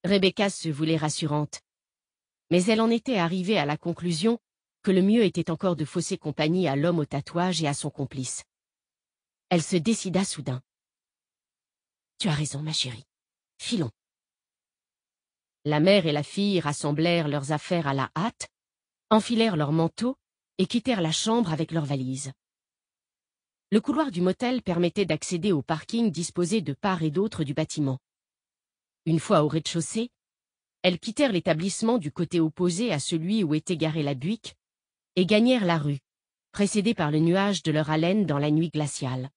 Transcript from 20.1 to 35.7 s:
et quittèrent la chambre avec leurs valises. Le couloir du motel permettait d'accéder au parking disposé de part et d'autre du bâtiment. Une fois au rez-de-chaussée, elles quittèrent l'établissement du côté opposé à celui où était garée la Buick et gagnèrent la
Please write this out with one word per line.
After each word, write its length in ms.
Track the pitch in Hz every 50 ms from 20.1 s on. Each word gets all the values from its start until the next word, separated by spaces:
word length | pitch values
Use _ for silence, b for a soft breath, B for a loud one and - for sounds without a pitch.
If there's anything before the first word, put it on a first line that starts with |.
| 269 _ _ _ _ _ _ _ _
et 100 | - 190
quittèrent 360 | - - 240 - 262 240 202
la 100 | 170 160
chambre 400 | 165 - - 220 226 240 233 170
avec 200 | 156 143 160 160
leurs 120 | 165 165 147
valises. 480 | 131 143 135 131 127 131 135 139 139 131 _ _ _ _ _ _ _ _ _ _ _ _ _ _ _ _ _ _ _ _ _ _ _ _ _ _ _
Le 120 | 202 220
couloir 280 | - - 254 285 311 277
du 120 | 175 175
motel 400 | 180 180 190 _ 254 240 262 247
permettait 420 | - - 175 170 175 175 - 208 196
d'accéder 480 | 165 156 151 - - 185 170 160 208
au 80 | 180 147
parking 500 | 123 - 160 156 - - - 233 233 214
disposé 520 | 147 156 175 - - 180 175 160 202 226
de 100 | 160 139
part 300 | 135 _ - 202 190 170
et 80 | 160 156
d'autre 340 | 143 175 202 220 - - 156
du 80 | 135
bâtiment. 460 | 139 - 156 - - 160 147 135 131 131 _ _ _ _ _ _ _ _ _ _ _ _ _ _ _ _ _ _ _ _ _
Une 140 | 160 160 160
fois 220 | - - 214 160
au 60 | 147 151
rez-de-chaussée, 640 | 143 165 - - - 165 160 - - 220 240 247 _ _ _ _ _ _ _ _ _ _ _ _ _ _
elles 160 | - 185 180 175
quittèrent 340 | - 226 214 - 294 262
l'établissement 680 | 202 170 - 185 160 156 170 196 - - 220 226 240 240
du 120 | 147 147
côté 280 | - - 170 - - 170
opposé 520 | 160 156 - - 180 180 170 175 240 240
à 60 | 165 143
celui 460 | - - 175 160 156 180 214 226 196
où 100 | 147 151
était 220 | 156 - - 185
garée 260 | 151 160 156 151 165
la 120 | 151 139 143
Buick 420 | 127 131 175 226 - - - - _ _ _ _ _ _ _ _ _ _ _ _
et 80 | 185 190
gagnèrent 400 | 160 214 214 226 247 254 240 202
la 140 | 175